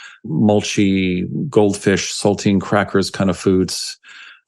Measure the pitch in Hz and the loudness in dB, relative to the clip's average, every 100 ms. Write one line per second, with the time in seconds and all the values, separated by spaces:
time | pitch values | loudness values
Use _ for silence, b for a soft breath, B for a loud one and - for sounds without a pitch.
0 | B B - 156 107 104 - - 98 95 | B B -6 0 4 4 2 0 2 2
1 | 92 90 92 - 151 110 104 98 101 92 | 0 -2 -4 -6 -2 2 2 2 0 0
2 | - - 104 95 104 98 - 104 98 98 | -2 -2 0 0 2 0 0 -2 0 0
3 | 92 - 98 87 101 92 90 - - - | -2 -2 -2 0 2 2 0 -4 -10 -14
4 | B B B B | B B B B